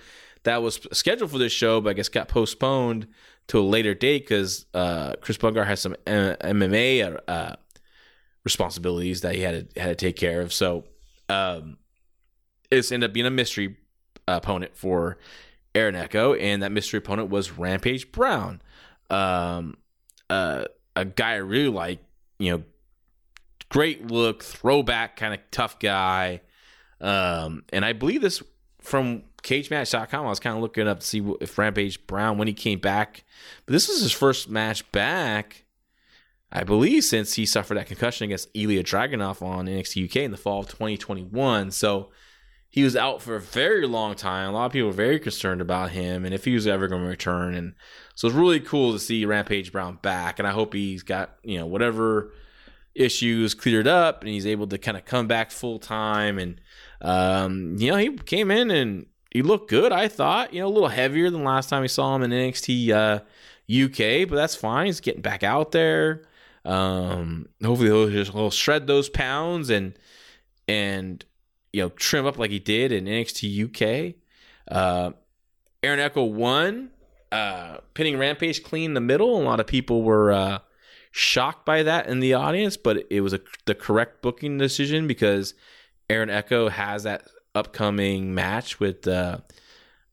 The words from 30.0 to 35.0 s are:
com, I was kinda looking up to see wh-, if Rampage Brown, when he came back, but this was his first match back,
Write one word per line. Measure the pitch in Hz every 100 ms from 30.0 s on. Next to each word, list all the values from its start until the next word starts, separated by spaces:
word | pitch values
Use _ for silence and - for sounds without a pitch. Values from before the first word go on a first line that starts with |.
| 113
com, | 139 127
I |
was | 98
kinda | 120 110
looking | 113 110 107
up | 95
to | -
see | 107
wh-, | 101 -
if | - -
Rampage | 107 101 101 - -
Brown, | 98 110 104
when | 110
he |
came | 104 113 95
back, | 98 101 107 - _ - - - -
but |
this | 156 415
was | 359
his | 151
first | - 139 127 -
match | 107 110 107 -
back, | 101